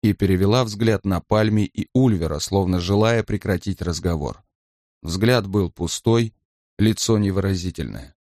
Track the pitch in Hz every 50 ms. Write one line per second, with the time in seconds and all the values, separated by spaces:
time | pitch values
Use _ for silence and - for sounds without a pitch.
0 | - 107 98 - 101 95 95 90 95 98 107 127 127 110 104 101 113 110 107 98
1 | - 98 95 87 - _ 107 107 107 110 107 107 104 - _ - - _ _ 127
2 | 131 127 107 85 82 78 78 76 - - 95 98 95 90 90 90 85 90 101 104
3 | 110 113 117 113 107 - 107 101 - 101 95 87 - 101 92 - 87 87 85 -
4 | - 92 85 78 73 62 50 - _ _ _ _ _ _ _ _ _ _ _ _
5 | - 80 82 92 107 117 127 120 101 98 95 104 95 85 - - 87 82 - -
6 | _ 117 113 117 117 113 _ _ _ _ _ _ _ _ _ - 101 110 107 -
7 | - - 113 107 104 98 92 98 95 98 95 90 85 92 82 - 76 57 50 55
8 | 64 69 _ _ _